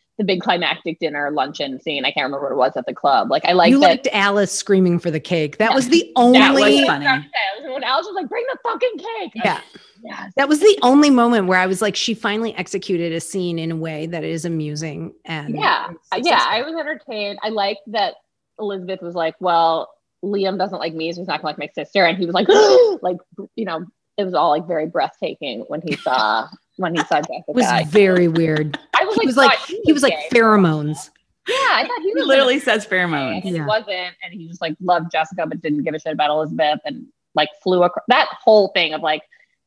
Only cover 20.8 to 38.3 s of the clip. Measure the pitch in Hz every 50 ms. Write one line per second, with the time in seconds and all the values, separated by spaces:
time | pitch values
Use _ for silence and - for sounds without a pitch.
20.8 | 165 170 160 160 160 165 170 175 - - 147 151 - 156 151 143 147 151 - 160
21.8 | 143 - - 202 190 165 180 185 180 165 180 180 214 - 392 415 427 403 392 427
22.8 | 480 427 370 - - 180 185 - _ _ _ - 196 - - - 220 185 165 160
23.8 | 180 170 _ _ _ _ _ - 202 185 180 151 160 165 147 160 165 170 170 156
24.8 | 156 165 - 160 143 - - - - 156 - - 151 135 113 113 - - 147 147
25.8 | - 156 147 - - 147 127 127 107 107 107 113 110 - - - _ _ _ -
26.8 | 185 165 170 160 156 - 165 151 151 - 131 - - - 180 247 240 247 247 -
27.8 | - 151 156 208 202 190 185 180 175 170 160 165 165 160 156 151 151 151 143 -
28.8 | - _ - 254 359 403 427 - 453 262 233 269 269 269 - - - - 349 440
29.8 | 427 320 311 277 262 262 165 151 147 - 240 233 226 220 214 208 185 165 156 151
30.8 | 147 151 156 - - - _ _ _ _ _ _ - - 480 523 539 466 339 220
31.8 | 285 - 494 453 320 392 453 523 508 277 269 269 269 247 262 294 - 254 214 220
32.8 | 208 - 190 185 180 170 156 143 135 123 - - - 190 175 165 147 147 214 220
33.8 | 214 202 185 180 180 180 175 - - 175 175 196 165 165 170 - 170 160 151 -
34.8 | 185 180 175 170 165 170 - 156 160 - - 175 160 160 160 165 - 156 151 151
35.8 | 147 160 151 156 - 160 151 139 151 147 151 156 156 151 160 160 156 151 151 147
36.8 | - 147 131 - - - _ _ _ _ - 165 156 - - - - 185 185 180
37.8 | 175 175 - - - - 247 294 - -